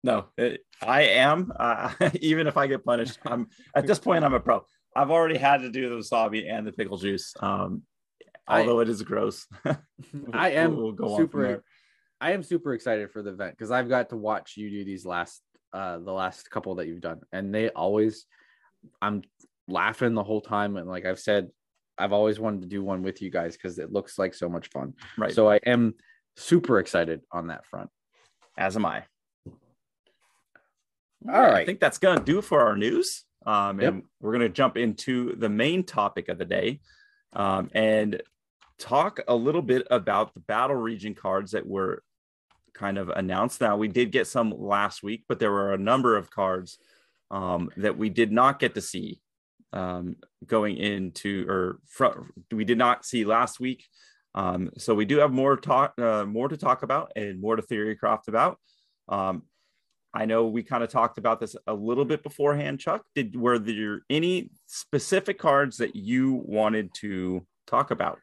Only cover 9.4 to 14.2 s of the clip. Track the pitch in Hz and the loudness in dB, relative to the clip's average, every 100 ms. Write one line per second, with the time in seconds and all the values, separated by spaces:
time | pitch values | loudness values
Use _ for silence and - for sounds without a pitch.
9.4 | - 104 - 151 _ _ 135 143 139 120 | -16 -8 -4 -4 _ _ -16 -14 -8 0
10.4 | 180 151 165 156 110 202 160 104 160 143 | 0 2 2 0 -4 -4 -2 2 0 2
11.4 | 131 123 _ _ _ _ _ _ 147 196 | -2 -2 _ _ _ _ _ _ -2 -2
12.4 | 156 175 156 120 127 110 101 107 101 95 | -2 -4 -2 -4 -2 -2 -4 -8 -10 -8
13.4 | 95 - 110 123 120 127 120 117 | -10 -8 -4 -2 2 0 0 -4